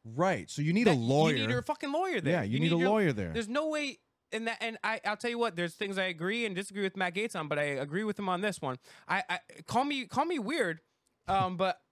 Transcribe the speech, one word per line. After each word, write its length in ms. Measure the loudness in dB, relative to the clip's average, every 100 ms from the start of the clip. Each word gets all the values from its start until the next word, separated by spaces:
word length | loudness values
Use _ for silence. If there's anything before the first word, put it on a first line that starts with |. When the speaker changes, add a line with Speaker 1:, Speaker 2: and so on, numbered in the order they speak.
| -10
Speaker 1:
Right. 420 | 0 2 2 -2
So 120 | -2
you 120 | 2
need 140 | 4 6
a 40 |
Speaker 2:
that 40 | 6
Speaker 1:
lawyer. 380 | 6 6 6 4
Speaker 2:
you 120 | 2
need 100 | 0
a 40 |
fucking 280 | -2 -4 -2
lawyer 300 | 0 0 0
there. 120 | 2
Speaker 1:
Yeah, 100 | 2
you 100 | 2
Speaker 2:
You 60 | 2
Speaker 1:
need 100 | 2
Speaker 2:
need 40 | 4
Speaker 1:
a 40 |
Speaker 2:
your 100 | 4
Speaker 1:
lawyer 240 | 4 4
there. 200 | 0 -2
Speaker 2:
There's 160 | -4 -4
no 180 | -2 -2
way. 280 | -2 -4 -8 _ _ _
And 160 | -8 -6
that, 100 | -4
and 180 | -6 -4
I, 160 | -4 -2 -4
I'll 120 | -4
tell 120 | -4
you 80 | 0
what. 180 | 0 0
There's 200 | -4 -4
things 240 | -4 -2
I 60 | -2
agree 400 | -2 -2 -2 -2
and 80 | -4
disagree 260 | -6 -4
with 160 | -4 -2
Matt 160 | -2
Gaetz 220 | -2 -4 -4
on, 80 | -4
but 120 | 0
I 40 | 0
agree 380 | -2 -4 -2
with 140 | -2 -2
him 100 | -2
on 120 | 0
this 180 | -2 -2
one. 180 | -4 -6 -10 -14 -4
I, 160 | -2 -2
I 100 | -6 -8 -16 -2
call 160 | 0
me, 220 | 2 0 -2
call 200 | 0 0
me 140 | 0
weird, 400 | -2 0 0 -2 _ _ _ _ 0
um, 280 | 2 2 2
but 240 | 0 0 _